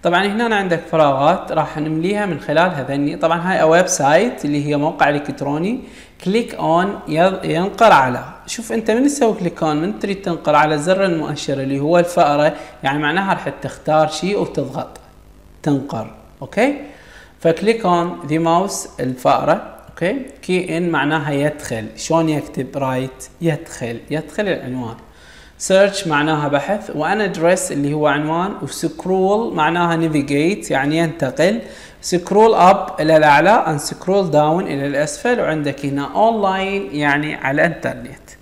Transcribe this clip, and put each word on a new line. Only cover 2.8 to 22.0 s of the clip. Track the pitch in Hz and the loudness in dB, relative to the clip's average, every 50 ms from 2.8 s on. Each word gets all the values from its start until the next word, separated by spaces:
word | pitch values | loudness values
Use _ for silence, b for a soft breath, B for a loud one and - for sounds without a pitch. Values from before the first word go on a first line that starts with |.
| 127 127 139 139 143 147 170 | -6 -4 -2 -2 -2 -2 -2
طبعًا | - - 160 165 170 165 185 | -2 0 0 0 0 0 -2
هاي | 190 - - | 2 2 4
ويب | 156 160 226 185 | 6 6 4 4
سايت | 180 - - 143 139 151 170 214 247 247 - - | 2 0 2 2 4 6 4 4 2 -2 -4 -4
اللي | 147 147 147 143 | -2 -2 -2 0
هي | 147 147 | 0 0
موقع | 143 143 156 - - 160 143 | 0 0 -2 0 2 2 2
إلكتروني، | 147 143 143 - 131 - 139 143 143 151 170 202 247 - B B B B B B B - - | 2 0 -2 -6 -8 -6 -4 -4 -2 -2 -2 -2 -4 -6 B B B B B B B -6 -4
click | 180 196 233 240 240 | -2 0 0 -2 -2
on، | - - 160 156 160 175 185 202 - - - | -6 -4 -2 0 2 2 0 0 -4 -8 -8
يض-، | - 151 156 175 190 190 185 - | -4 0 2 2 2 2 -2 -4
ينقر | 160 151 165 180 202 196 - 233 214 | -4 -2 -2 -2 -2 2 4 6 8
على. | 185 143 135 127 123 123 - - - - - | 8 6 6 4 0 -4 -8 -10 -18 -18 -14
شوف | - - - 226 - | -12 -10 -10 -8 -4
أنت | 226 226 220 - | -4 -2 0 0
من | 214 233 269 | 2 2 2
تسوي | 285 285 - 254 226 208 | 2 2 2 2 2 2
click | - 180 170 - - | 0 -4 -6 -4 -2
on، | 165 | -2
من | 156 151 147 160 196 214 - | -2 0 0 -2 -4 -4 -4
تريد | - 202 196 190 | -6 -6 -6 -6
تنقر | - 190 170 160 - 151 147 | -4 -6 -6 -4 0 2 4
على | 147 156 156 156 | 4 4 4 2
زر | 147 143 175 190 190 196 | 0 2 0 2 2 2
المؤشر | 190 170 160 151 147 147 143 - - 139 | 0 0 -2 -2 -4 -6 -6 -4 -4 -4
اللي | 139 135 139 139 139 | -4 -2 -2 -2 -2
هو | 143 151 175 175 | 0 2 4 4
الفأرة، | 170 175 - 190 165 143 147 147 147 156 B B B B B B - | 2 2 2 2 4 4 4 4 2 2 B B B B B B -2
يعني | 135 139 151 | -2 0 0
معناها | 151 147 156 185 196 196 180 | 0 0 0 0 0 0 -2
راح | 170 - 151 | -2 -2 -8
تختار | 135 - - 127 - - - - 151 156 156 | -8 -6 -10 -10 -10 -8 -2 2 2 4 2
شيء | 151 - - - 185 208 196 | 2 0 -4 -4 -2 0 -2
وتضغط | 175 - - 151 135 127 - 165 135 - - - - - - - - - - - - - - - - | -2 -2 -4 -6 -6 -6 -6 -8 -10 -10 -14 -20 -20 -20 -20 -20 -20 -20 -20 -20 -20 -20 -20 -6 -2
تنقر، | 156 143 135 131 - 165 127 107 - - - - - - - | 0 0 0 -2 -4 -8 -8 -8 -10 -14 -20 -20 -20 -18 -18
أوكي؟ | - - - 196 226 277 294 - B B B B B B B B B B B B | -16 -6 -2 0 0 0 0 -4 B B B B B B B B B B B B
ف | - | 0
click | 165 165 165 196 214 226 226 - | 0 0 2 0 0 0 2 2
on | 180 175 170 170 175 - - - 143 | 2 2 2 0 -2 -6 -8 -6 -4
the | 151 160 165 | -2 0 2
mouse، | 165 165 175 196 196 - - - - - - | 2 2 2 2 0 -6 -8 -10 -12 -8 -6
الفأرة، | 127 127 127 - - 147 135 - 139 143 165 220 - - - - - - | -6 -6 -6 0 2 2 2 4 4 2 0 0 -2 -12 -18 -20 -20 -20
أوكي؟ | - - 165 180 240 277 254 - - - - | -8 -4 -2 -2 -2 -4 -8 -10 -16 -14 -4
key | - 185 185 - - | -2 -2 -2 0 -2
in | 160 165 180 175 | -4 -2 -2 0
معناها | 160 143 135 147 156 160 143 151 | 0 0 0 0 0 -2 -2 -2
يدخل، | 143 139 143 151 147 - - - 123 110 107 107 - | -2 0 0 -2 -2 -4 -8 -8 -6 -6 -8 -10 -12
شلون | - | -12